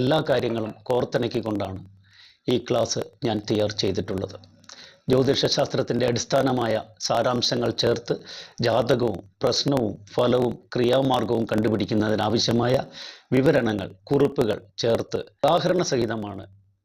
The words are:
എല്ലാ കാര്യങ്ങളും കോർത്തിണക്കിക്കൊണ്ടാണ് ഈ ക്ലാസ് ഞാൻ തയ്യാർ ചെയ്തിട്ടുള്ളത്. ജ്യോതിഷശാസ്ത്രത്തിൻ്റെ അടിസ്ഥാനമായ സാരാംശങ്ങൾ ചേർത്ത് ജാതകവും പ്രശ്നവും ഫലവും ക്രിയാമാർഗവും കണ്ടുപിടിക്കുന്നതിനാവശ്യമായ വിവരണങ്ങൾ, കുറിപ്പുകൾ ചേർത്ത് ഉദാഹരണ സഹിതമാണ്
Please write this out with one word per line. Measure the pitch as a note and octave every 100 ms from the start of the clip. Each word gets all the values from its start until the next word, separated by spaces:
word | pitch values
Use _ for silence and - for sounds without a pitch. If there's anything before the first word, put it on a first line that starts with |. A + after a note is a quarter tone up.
എല്ലാ | B2+ D#3 D3
കാര്യങ്ങളും | B2+ A#2+ A2+ A2 - -
കോർത്തിണക്കിക്കൊണ്ടാണ് | B2 B2 C3+ A#2+ A#2+ G#2+ G#2 F#2+ F#2+ - - _ - - _ -
ഈ | B2 -
ക്ലാസ് | B2 A2+ - - -
ഞാൻ | A#2 G#2+ -
തയ്യാർ | G#2+ G#2 G#2
ചെയ്തിട്ടുള്ളത്. | G#2 F#2 F#2+ F#2+ G2 - - - - - - - -
ജ്യോതിഷശാസ്ത്രത്തിൻ്റെ | B2+ C3 C3+ C#3+ - C3+ C3+ - A#2+ B2
അടിസ്ഥാനമായ | A#2+ - C#3 C3+ B2 A2+ A2 - - -
സാരാംശങ്ങൾ | A#2 A#2 B2 A#2 B2 A#2
ചേർത്ത് | A2+ A#2 A2 - - - - - -
ജാതകവും | A#2 A2+ B2+ B2+ A#2 G2 - _
പ്രശ്നവും | B2+ A#2 - C#3 A2 - -
ഫലവും | - B2 B2 B2 - -
ക്രിയാമാർഗവും | B2 B2 C3 C3+ B2+ A2 A#2
കണ്ടുപിടിക്കുന്നതിനാവശ്യമായ | A2+ G#2+ A2 G#2+ - G#2+ G#2+ G#2+ G#2+ A2+ - A#2+ B2 C3 - - - - _
വിവരണങ്ങൾ, | B2+ C3 C#3+ A#2 G#2 F#2 - -
കുറിപ്പുകൾ | C#3 C#3 - A#2 - - -
ചേർത്ത് | A#2+ A2+ - G#2
ഉദാഹരണ | - _ C#3+ E3+ E3 F3+
സഹിതമാണ് | E3+ C3 A#2 A2+ G#2 G2 - - _ _